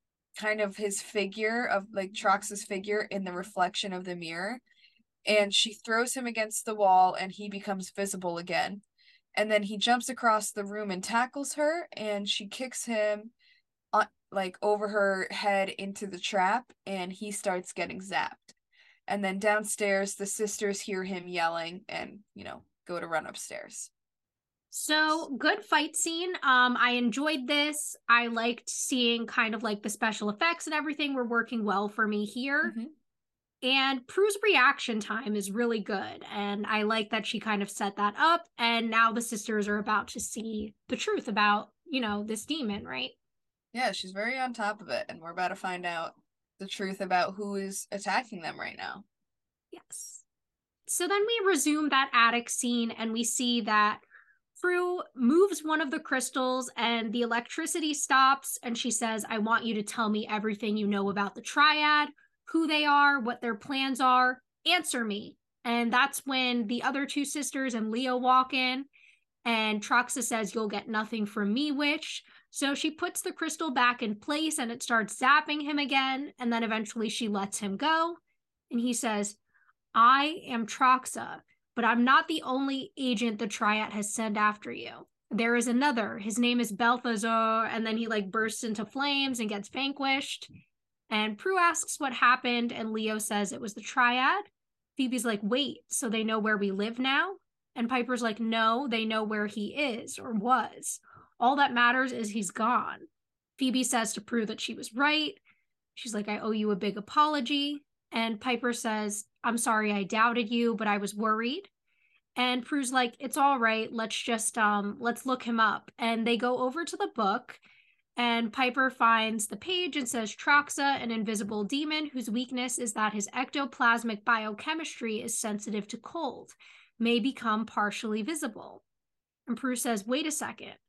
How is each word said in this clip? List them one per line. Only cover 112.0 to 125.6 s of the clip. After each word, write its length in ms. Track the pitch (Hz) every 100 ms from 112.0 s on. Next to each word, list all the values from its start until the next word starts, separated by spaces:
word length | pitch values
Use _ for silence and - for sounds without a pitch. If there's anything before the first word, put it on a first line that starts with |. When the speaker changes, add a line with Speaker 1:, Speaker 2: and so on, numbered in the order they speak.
| _ _ _ -
Speaker 2:
And 300 | 247 254 -
Prue's 260 | 294 247
like, 240 | 262 240 -
"It's 180 | 277 302
all 220 | 277 262
right. 320 | 226 220 220
Let's 280 | 226 220 -
just, 380 | - 220 - 240
um, 400 | 214 208 202 -
let's 260 | 233 233 262
look 180 | 254
him 160 | 233 233
up." 320 | 220 - - -
And 260 | 233 233 226
they 100 | 233
go 220 | 247 254
over 240 | 254 302
to 140 | 339 -
the 140 | 403
book, 460 | - 196 233 - - _ _ _ _ _ -
and 380 | 240 233 226
Piper 360 | 269 254 262 262
finds 580 | 254 226 226 220 220 -
the 100 | 202
page 380 | 339 359 359 294
and 100 | 240
says, 280 | 240 214 -
"Troxa, 640 | 302 285 285 - 277 277
an 80 | 233
invisible 520 | 226 214 214 220 208
demon 440 | 208 277 311 311 294
whose 240 | 254 220
weakness 480 | 226 254 247 254 -
is 140 | 240
that 200 | - 214
his 160 | 208 - 247
ectoplasmic 880 | 254 294 269 - 240 233 233 208
biochemistry 960 | - 226 214 208 302 320 302 - 226 214
is 160 | 233 -
sensitive 500 | 220 208